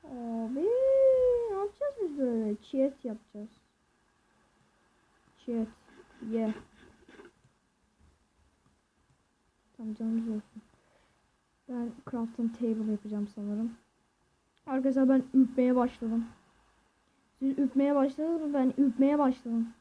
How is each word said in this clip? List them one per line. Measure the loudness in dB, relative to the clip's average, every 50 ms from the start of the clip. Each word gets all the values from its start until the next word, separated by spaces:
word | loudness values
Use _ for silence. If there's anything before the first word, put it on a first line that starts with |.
| -16
Abi | -14 -14 -10 -8 -6 -6 -6 -4 -4 -4 -2 0 0 2 2 4 4 6 8 8 8 8 6 6 4 4 2 0 -2
ne | -4
yapacağız | -4 -4 -6 -6 _ -6 -6 -4 -4 -6
biz | -6 -2 -2
böyle? | -2 0 0 -2 -2 -2 -4 -6 -8
Chat | -6 -2 0 0 0 -2 -6 _
yapacağız. | -10 -10 -10 _ _ _ -16 -16 -16 _ _ _ _ _ _ _ _ _ _ _ _ _ _ _ _ _ _ _ _ _ _ _ _ _ _ _ _ _ _ _ _ _ _ _ _ _ _
Chat. | _ -6 -4 -4 -4 -6 -8 _ _ _ -20 -20 -20 _ -20 -14 -10 -6
Ye. | -4 -2 -2 -2 -4 -6 -10 _ _ _ -20 -20 -20 _ -20 _ -20 -20 -20 -20 _ _ _ _ _ _ _ _ _ _ _ _ _ _ _ _ _ _ _ _ _ _ _ _ _ _ _ _ _ _ _ _ _ _ _ _ _ _ _ _ _ _ _ _ _ _ _ _ _
Tamam | -12 -10 -10 -8
canımız | -6 -4 -2 -2 -2 -2 -4
olsun. | -6 -6 -8 _ _ -20 -20 _ _ _ _ _ _ _ _ _ _ _ _ _ _ _ _ _ _ _ _ -12
Ben | -8 -8 -8 -8 -10 -12 -14 -10
crafting | -6 -6 -6 -6 -6 -4 -4 -4 -4 -2
table | -2 -2 -2 -2 -2 -4 -4
yapacağım | -4 -6 -8 -6 -6 -6 -6 -8
sanırım. | -10 -8 -6 -4 -4 -4 -6 -8 -12 _ _ _ _ _ _ _ _ _ _ _ _ _ _ _ _ _
Arkadaşlar | -4 -4 0 0 0 2 4 4 6
ben | 4 4 2 4 4
ürkmeye | 4 4 4 4 2 2 4 4
başladım. | 2 2 0 -2 -6 -6 -4 -2 -2 -4 -6 -12 _ _ _ _ _ _ _ _ _ _ _ _ _ _ _ _ _ _ _ _ _
Siz | -4 -4 0 0
ürkmeye | -2 0 2 2 2 4 4
başladınız | 2 2 2 0 -2 -2 -2 -2 -2 -2
mı? | -2 0
Ben | 2 0 0 2 2
ürkmeye | 2 2 4 4 4 4 4 4
başladım. | 2 2 0 -2 -6 -4 -2 -2 -2 -4 -8 _